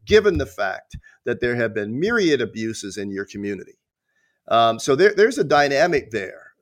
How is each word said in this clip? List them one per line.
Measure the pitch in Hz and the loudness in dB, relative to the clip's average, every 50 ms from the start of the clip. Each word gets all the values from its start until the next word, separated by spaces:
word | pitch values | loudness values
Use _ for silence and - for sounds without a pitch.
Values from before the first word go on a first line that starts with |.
| _ | _
given | - 202 214 202 208 175 151 | 4 4 4 4 4 0 0
the | 135 | -2
fact | - - - 104 95 92 - - _ - - _ - _ _ - | -6 -6 -6 -4 -4 -4 -8 -14 _ -20 -20 _ -20 _ _ -6
that | 120 120 - | -6 -6 -2
there | 120 120 120 | -2 -2 -2
have | 120 117 110 104 | 0 -2 -2 -2
been | 110 104 107 113 135 | -4 -6 -6 -6 -4
myriad | 175 214 240 226 196 160 147 123 | -2 0 0 0 2 2 2 2
abuses | 117 101 - 110 110 110 107 - - 98 92 | 0 -2 -6 -8 -8 -8 -8 -8 -10 -12 -10
in | 104 98 101 | -8 -8 -8
your | 98 95 101 | -6 -8 -8
community. | - - 101 101 101 101 92 - - - _ _ _ _ _ _ _ _ _ _ _ _ _ _ - | -8 -8 -8 -6 -6 -6 -8 -10 -16 -20 _ _ _ _ _ _ _ _ _ _ _ _ _ _ 0
Um, | 110 113 117 113 113 113 | 2 4 4 4 2 0
so | - - 135 | 0 0 2
there, | 139 185 208 - | 4 4 4 4
there's | 175 208 247 262 285 | 4 2 2 2 0
a | 190 | -2
dynamic | 135 151 147 147 139 139 139 160 175 165 135 117 - | 2 2 2 2 2 2 2 2 2 2 -2 -2 -2
there, | 107 107 95 92 - - - - _ _ | -6 -6 -6 -6 -12 -16 -20 -20 _ _